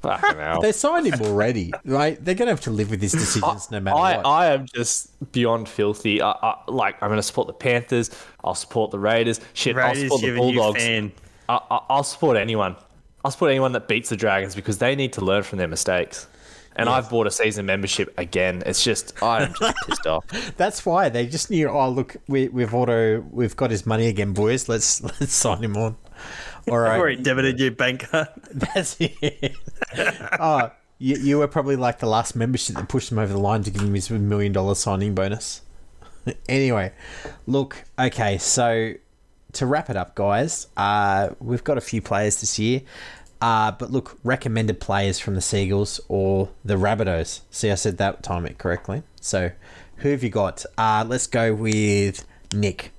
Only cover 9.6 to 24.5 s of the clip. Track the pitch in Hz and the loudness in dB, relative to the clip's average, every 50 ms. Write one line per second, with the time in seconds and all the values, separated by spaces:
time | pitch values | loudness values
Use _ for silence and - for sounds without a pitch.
9.6 | - 131 117 127 127 127 135 139 139 135 139 135 113 131 120 120 123 127 123 123 | -2 0 2 2 2 2 2 0 0 0 0 2 2 0 2 2 2 4 4 4
10.6 | 113 107 107 120 117 117 113 110 104 104 - - - - - - - - 117 123 | 2 2 2 2 2 2 2 0 -2 -4 -8 -12 -20 -20 -20 -20 -4 -2 -2 -2
11.6 | - - 113 120 - - 131 135 143 - - - - 156 123 107 98 113 113 110 | 0 0 -2 -2 0 2 2 2 2 0 -4 0 2 4 4 4 2 0 0 0
12.6 | 101 92 90 - - _ _ - - - _ _ - 139 135 - 180 156 135 135 | 0 -2 -2 -6 -16 _ _ -20 -20 -20 _ _ -6 -6 -2 0 2 4 4 4
13.6 | 131 131 123 117 - - 110 113 117 - 117 101 110 110 98 98 95 95 92 101 | 2 2 0 -2 -2 0 -2 -2 0 -2 -4 0 2 2 2 2 0 -2 -6 -8
14.6 | 95 - 104 90 120 123 139 139 135 127 - - 98 92 95 101 98 - - 95 | -4 -4 -2 0 2 0 2 0 -2 -4 -2 -2 0 2 2 2 0 -2 -4 -4
15.6 | 90 82 80 80 - - 92 90 85 - - - - - - - - - - - | -4 -2 -2 -2 0 0 2 0 0 -2 -6 -16 -16 -18 -20 -20 -20 -20 -20 -20
16.6 | - - - - - 120 123 131 123 107 120 117 113 104 - - 117 110 104 104 | -20 -12 -4 -2 0 2 2 2 0 0 0 2 2 2 2 2 0 0 0 0
17.6 | 101 95 95 98 98 95 - - 98 - - - 87 82 - 90 90 92 90 90 | -2 -2 0 0 0 -2 -2 -2 -2 -4 -4 -8 -8 -2 0 0 2 2 0 -2
18.6 | 90 - 98 - - 120 110 - - - - - - 113 117 110 - - 175 - | -4 -4 0 0 2 2 0 -2 -4 -10 -8 -2 0 0 2 2 0 -2 -2 -2
19.6 | 220 226 - - - - - - - - 78 82 - - - - - 190 - - | -2 -2 -2 -2 -4 -6 -6 -4 -2 -2 -2 -2 -2 -6 -10 -8 -8 -10 -2 -2
20.6 | 180 202 - - - 190 165 180 196 151 113 120 120 120 139 135 - - 214 170 | -2 -2 -2 -4 -4 0 2 2 2 2 0 -2 -4 -2 -4 -6 -4 -2 0 2
21.6 | 156 139 - 147 135 131 127 131 127 - - - - - 139 135 131 135 - 127 | 2 2 2 2 2 2 2 0 -2 -4 -6 -18 -8 -2 0 2 2 2 2 0
22.6 | 120 110 110 123 123 123 117 113 113 110 107 113 - - - 117 123 110 - - | -2 0 2 2 2 4 4 4 4 4 2 2 -2 -6 -2 -2 -2 -2 0 0
23.6 | 135 123 113 101 - 113 110 110 117 117 107 95 104 101 95 92 104 110 | 0 0 0 0 0 0 0 2 2 2 2 0 0 0 0 2 2 2